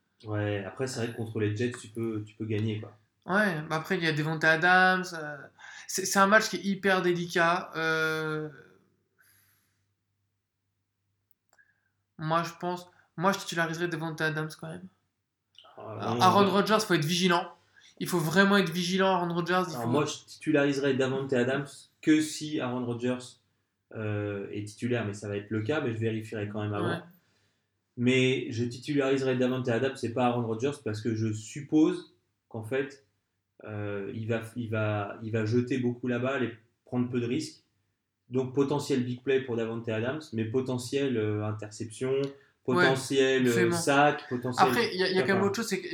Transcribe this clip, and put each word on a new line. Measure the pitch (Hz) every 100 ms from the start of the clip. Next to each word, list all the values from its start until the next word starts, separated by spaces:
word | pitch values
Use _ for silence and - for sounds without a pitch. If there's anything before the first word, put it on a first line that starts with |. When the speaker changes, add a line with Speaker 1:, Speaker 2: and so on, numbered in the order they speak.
| _ _
Speaker 1:
Ouais, | 110 107 104 104
après, | 95 - 135
c'est | 127
vrai | 117
que | 117
contre | 110 110
les | 104 104
Jets, | 123
tu | 120 104
peux, | 117 113 110
tu | 104 -
peux |
gagner, | 110 107 110 107
quoi. | 110 - _ _ -
Speaker 2:
Ouais, | 190 208 160
mais | 156
après, | 156 151 185
il |
y | 165
a |
Devonta | 151 151 160 160
Adams, | 160 180 185 185 185 180
euh, | 165 151 143 135 _ - - -
c'est, | -
c'est | 190 196
un | 196
match | 214 214
qui | 175
est |
hyper | 185 196 196 185
délicat. | 180 175 175 180 170 175 196
Euh... | 156 160 160 160 160 156 156 151 135 - 90 _ _ _ _ _ _ _ _ _ _ _ _ _ _ _ _ _ _ _ _ _ _ _ _ _ _ _ _ _ _ _ _ _ -
Moi, | 156 165
je | 165 -
pense, | 175 180 - _ _ -
moi, | 180
je | 190
titulariserais | - 165 165 165 175
Devonta | 165 160 156 160
Adams | 156 156 -
quand | 160
même. | 175 185 _ _ _ _ _ _ _ - -
Speaker 1:
Euh, | 113 -
Speaker 2:
Alors, | - -
Speaker 1:
on |
Speaker 2:
Aaron | 185 190
Speaker 1:
va | 196
Speaker 2:
Rodgers, | 190 185 214 -
faut |
être | 170
vigilant. | 151 175 180 175 175 - _ _ - -
Il | 180
faut | 180
vraiment | 156 160 196 202
être | 170
vigilant, | 170 175 185 190
Aaron | 185 175
Rodgers, | 170 170 185 175
il |
Speaker 1:
Alors, | 120
Speaker 2:
faut | 117
Speaker 1:
moi, | 143 147
je | - -
titulariserai | - 156 143 143 135 139
Davante | 127 127 135 135
Adams | 123 123 139 143 - - _
que | - 156
si | 156 - 151 151
Aaron | 127 123 120
Rodgers, | 117 123 127 - - _ _ _ _ _
euh, | 113 107 104 104 101 98
est | 104 104
titulaire, | - 117 120 104
mais |
ça | 101 107
va | 101
être | 101
le | 110
cas, | 110 156
mais | 139
je | 107
vérifierai | 113 110 107 113 104
quand | 104
même | 104
avant. | 104 170
Speaker 2:
Ouais. | 170 - - _ _ _ _ _ _ _ -
Speaker 1:
Mais | 123 127 127 127 -
je | 113
titulariserai | 120 117 - 143 135 139 131 123
Davante | 127 127 123
Adams | 113 131 131
et | 117
pas | 113 123
Aaron | 120 113
Rodgers | 110 135 143
parce | - 107
que | 120 110
je | 110
suppose | 107 - 147 143 156 165 180 - _ _ _ _
qu'en | 113
fait, | 107 135 139 - _ _ _ _ _ _
euh, | - 104 104 101 101
il | 110 110
va, | 117 113 123
il | 110
va, | 110 107 104 101 -
il | 113
va | 113
jeter | 107 123 123 135
beaucoup | 120 120 127
la | 123
balle | 131 139
et | 117 113 _ _
prendre | - 123 123
peu | 127
de | 117
risques. | 139 156 - _ _ _ _ _ _ -
Donc, | 123 127
potentiel | 139 139 143 139 135
big | 123 123
play | - 135
pour | 127 117
Davante | 113 117 113
Adams, | 110 120 151 -
mais | 113
potentiel, | 110 127 127 123 - 139 139 117
euh, | 107 104
interception, | 107 107 107 - 110 - 131 135 139 - _ _ -
Speaker 2:
Ouais, | 151
Speaker 1:
potentiel, | 175 131 - 135 131 131 123
euh, |
Speaker 2:
absolument. | 120 175 170
Speaker 1:
sac, | - 139 147 139 -
potentiel | 123 127 120 196
Speaker 2:
Après, | 240 214
il | 185
y |
a, | 185
il | 190
y |
a |
quand | 185
même | 196
Speaker 1:
enfin, | 196
Speaker 2:
autre | 196
chose, | 226
c'est | 180
que | -